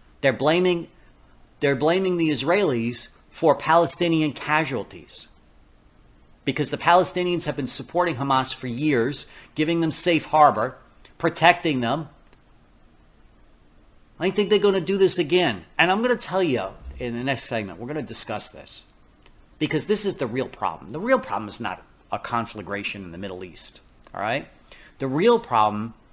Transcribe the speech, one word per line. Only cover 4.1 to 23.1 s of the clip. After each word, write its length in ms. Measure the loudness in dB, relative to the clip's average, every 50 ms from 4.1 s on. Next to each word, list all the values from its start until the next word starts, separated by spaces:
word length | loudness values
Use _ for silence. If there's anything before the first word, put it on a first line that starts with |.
| 2 2 2 0 -2
casualties 960 | -6 -4 0 0 0 0 0 -2 -6 -6 -8 -12 -18 -20 -18 -18 -18 -18 -20 _ _ _ _ _ _ _ _ _ _ _ _ _ _ _ _ _ _ _ -20 -20 _ _
because 240 | -6 -4 -2 -4 -4
the 80 | -4
Palestinians 680 | 0 2 4 6 6 4 2 0 -2 -2 0 -2 -2 -2
have 120 | -4 -4
been 100 | -4 -6
supporting 500 | -6 -6 -10 -10 -4 -2 0 0 0 0
Hamas 380 | -2 -2 0 2 0 0 -2 -4
for 120 | -8 -8
years, 580 | -8 -4 -2 0 2 2 4 2 2 0 -4 -10 -14 -16 -20 -20 -10 _
giving 260 | -2 -2 0 2 0
them 120 | 0 0 -2
safe 340 | -2 0 2 2 2 2
harbor, 500 | 2 4 6 6 6 6 4 -2 -4 -6 -10 -18 -20 _ _ -20 -20 _
protecting 640 | -4 -2 -2 0 4 6 4 6 4 2 -2 -2 0
them. 300 | 0 -2 -2 -2 -4 -8 -16 -20 _ _ -20 -20 _ _ _ _ _ _ _ _ -20 _ _ _ -20 _ _ _ -20 -20 _ _ -20 _ _ _ _ _ _ -20 -20 -20 _ -20 -20 _ _ -4
I 80 | -2 0
think 220 | 0 0 2 4
they're 80 | 4 4
gonna 240 | 6 4 4 2 0
do 160 | 0 2 4
this 200 | 4 4 4 2
again. 460 | 0 2 2 4 4 2 0 -2 -8 -6 0 2
And 120 | 2 2
I'm 120 | 2 2 2
gonna 140 | 0 0
tell 260 | 0 -2 -2 -2 0 0
you 240 | 2 0 0 -2 -4 -8 -12 -16 -16 -12 -8
in 180 | -8 -6 -6
the 80 | -4 -4
next 200 | -4 -4 -4 -4
segment, 340 | -6 -4 -4 -4 -6 -8 -12
we're 80 | -10 -8
gonna 140 | -8 -8 -8
discuss 480 | -8 -8 -10 -8 -8 -8 -8 -8 -12
this 340 | -14 -18 -20 -18 -20 -20 -20 -20 _ _ _ _ _ _ _ -20 -20 -20 -20 -20 -8 -6
because 280 | -4 -2 -2 -2 -2
this 200 | 0 -2 0 0
is 100 | -2 -4
the 100 | -4 -4
real 220 | -4 -4 -4 -6 -6
problem. 420 | -6 -4 -4 -4 -4 -6 -10 -12
The 100 | -10 -8
real 180 | -2 0 0 0
problem 300 | 0 -4 -6 -8 -6 -8
is 120 | -10 -8
not 220 | -8 -8 -8 -10 -12 -20 _ _ _ _
a 80 | -8 -8
conflagration 840 | -6 -4 -4 -4 -4 -4 -8 -12 -10 -8 -8 -8 -6 -8 -10 -10 -12
in 80 | -14